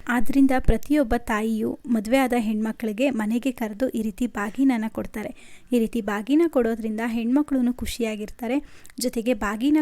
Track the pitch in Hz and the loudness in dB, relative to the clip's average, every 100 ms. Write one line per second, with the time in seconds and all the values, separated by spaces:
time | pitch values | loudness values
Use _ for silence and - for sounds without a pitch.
0 | - 247 214 277 269 175 - 220 - 294 | -2 4 4 6 4 6 4 4 2 0
1 | 226 240 247 214 220 220 233 320 - 226 | 2 0 0 -2 -2 -2 -4 -6 -2 -2
2 | 208 269 254 240 214 214 220 214 226 208 | 2 2 2 0 0 -2 -4 -4 -6 0
3 | 277 226 214 233 269 254 214 208 262 233 | 0 0 -2 0 -2 -4 -6 -2 -2 -2
4 | 220 - 240 220 202 220 269 233 220 - | -4 -4 -4 -4 -4 2 2 2 -2 -6
5 | 208 220 208 - - - - 247 220 233 | -8 -8 -10 -12 -18 -20 -2 0 0 -2
6 | 208 202 208 294 339 277 226 226 220 214 | -2 -4 2 2 4 2 0 -2 -4 -4
7 | 233 226 233 269 294 269 240 247 214 - | -4 -2 0 2 2 0 0 -2 -6 -4
8 | 226 208 214 - 233 277 - - - - | -4 -4 -10 -8 -4 -4 -4 -14 -18 -6
9 | 240 240 220 226 208 214 277 311 | -4 -2 -2 -2 -2 -2 2 2